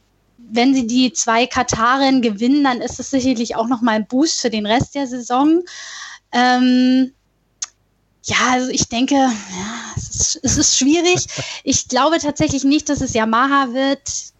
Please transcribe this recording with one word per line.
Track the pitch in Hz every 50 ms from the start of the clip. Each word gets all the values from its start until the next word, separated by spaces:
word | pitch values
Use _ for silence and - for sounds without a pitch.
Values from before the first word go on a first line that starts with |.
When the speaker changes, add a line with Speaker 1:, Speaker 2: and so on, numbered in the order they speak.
| _ _ _ _ _ _ _ _ 240 226
Speaker 1:
wenn | 220 233 240 277 269
sie | 262 240
die | 220 247 254 254 247 -
zwei | - - 233 226 226 254 247
Katarin | - 262 247 - - 226 226 240 262 269 277 269 269 262
gewinnen, | 226 233 208 196 233 254 277 294 277
dann | 269 247 220
ist | 220 254 - -
es | 240 -
sicherlich | 277 262 247 262 254 220 240 - -
auch | 220 226 233
nochmal | 262 226 240 233 214
ein | 220 208 -
Boost | 247 254 320 330 - -
für | - 233
den | 220 214 208
Rest | 202 220 262 302 - -
der | 285 277 240
Saison. | 254 247 233 - 247 254 285 311 320 359 349 - - - - - - - - - - - _ _ -
Ähm, | 240 247 254 254 247 254 254 247 254 254 254 254 262 262 254 - _ _ _ _ _ _ _ _ _ - - _ _ _ _ _ _ _ _ _ _ -
ja, | - - - 226 247
also | 254 254 254 254
ich | - - - -
denke, | 233 233 262 262 277
ja, | 277 269 254 226 208 196 196 185 185 196 214 233 233 - - 220
es | - - -
ist, | - - - - - - -
es | 233 - 285
ist | - - - -
schwierig. | 254 277 311 349 330 359 359 359 - -
Speaker 2:
<laughs> | - - - - - - -
Speaker 1:
Ich | 285 262 - - -
glaube | 247 247 269 311 330 320
tatsächlich | 285 294 285 - 311 294 277 269 277
nicht, | 277 285 311 - -
dass | 285 254
es | 269 226 -
Yamaha | 226 220 226 226 233 262 277 285 277 277 240 233
wird. | 262 269 269 277 277 - - - - - - -